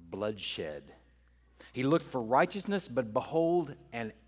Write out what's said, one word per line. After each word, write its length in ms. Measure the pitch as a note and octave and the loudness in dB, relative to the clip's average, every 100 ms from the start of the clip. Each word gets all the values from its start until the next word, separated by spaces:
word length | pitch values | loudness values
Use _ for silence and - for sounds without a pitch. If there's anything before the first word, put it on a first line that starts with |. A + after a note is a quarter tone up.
| E2+ | -10
bloodshed. 840 | F#2+ G#2 G#2+ F#2 - E2 D2 - - _ _ _ _ _ - - | -4 -4 -4 -6 -6 -8 -10 -14 -20 _ _ _ _ _ -20 -12
He 100 | B2 | -2
looked 220 | C3 D#3+ - | 4 4 2
for 160 | C3 | -4
righteousness, 680 | A2 C3 F3 G3+ F#3+ G3+ - | 4 4 4 0 -2 -4 -2
but 240 | B2+ A2+ | -2 0
behold, 640 | G#2+ - D#3+ E3 F3 D3 - - | -2 0 0 2 2 0 -8 -12
an 220 | A#2 A2 - | -8 -8 -10